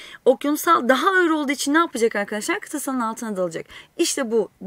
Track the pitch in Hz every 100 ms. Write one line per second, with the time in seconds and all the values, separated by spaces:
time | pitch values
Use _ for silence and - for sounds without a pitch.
0 | - - 240 254 285 302 349 330 240 262
1 | 359 370 339 311 277 277 285 311 339 233
2 | 226 214 202 214 214 415 - 294 - 262
3 | 220 220 220 185 180 165 - - - -
4 | 339 - 226 226 - -